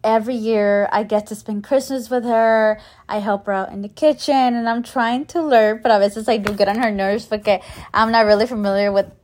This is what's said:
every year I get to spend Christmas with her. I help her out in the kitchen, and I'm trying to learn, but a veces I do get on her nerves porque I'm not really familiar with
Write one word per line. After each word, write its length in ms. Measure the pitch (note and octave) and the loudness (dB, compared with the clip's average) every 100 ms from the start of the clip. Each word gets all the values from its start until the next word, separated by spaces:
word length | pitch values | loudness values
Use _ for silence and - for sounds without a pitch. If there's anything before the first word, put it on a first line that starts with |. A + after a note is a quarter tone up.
every 320 | G#3+ A3 A3 B3 | 2 0 0 -4
year 540 | A3 A3 G3+ G3+ G3+ | 0 0 2 2 0
I 120 | G#3 | -2
get 240 | G#3+ G#3 G#3 | 0 -2 -4
to 80 | G#3 | -12
spend 280 | - G#3 | -8 -8
Christmas 460 | G3+ C#4 C4+ C4+ A3 | 0 -2 0 -8 -4
with 160 | B3 A#3+ | -4 0
her. 560 | A3+ A3+ A3 G#3+ G#3+ - _ - | 2 4 4 2 -2 -10 _ -8
I 120 | G#3 | -6
help 260 | G#3 G3+ G#3 | -2 -4 -4
her 80 | |
out 180 | G3 F#3+ | -6 -6
in 100 | G3 | -10
the 60 | G3+ | -12
kitchen, 460 | - D4+ B3+ - C4+ B3+ A#3+ | 0 2 2 0 2 2 0
and 120 | A3+ | -2
I'm 160 | A#3 | -4
trying 420 | A#3+ C4 A3+ B3 D4+ | -4 -2 -2 -2 -4
to 140 | F4 | -4
learn, 380 | D#4 A#3+ G#3+ A3 | 2 4 4 2
but 100 | A#3+ | 2
a 140 | G#3 G3+ | 2 2
veces 220 | G#3+ A3 | -2 -2
I 80 | A3 | -2
do 180 | G3+ | -2
get 140 | G#3 G3 | 0 0
on 120 | G#3+ | 0
her 120 | A#3+ | -2
nerves 360 | G3+ G3 G#3 - | -2 -2 -4 -4
porque 340 | G#3+ G#3 F#3 - - - | -6 0 -2 -4 -20 -6
I'm 180 | - A3+ | 0 2
not 140 | A3+ G#3+ | 4 4
really 220 | G#3 A3+ | 4 2
familiar 440 | A#3 G3+ G3 G3+ | -2 -2 0 2
with 140 | G3 G3 - | 0 -2 -8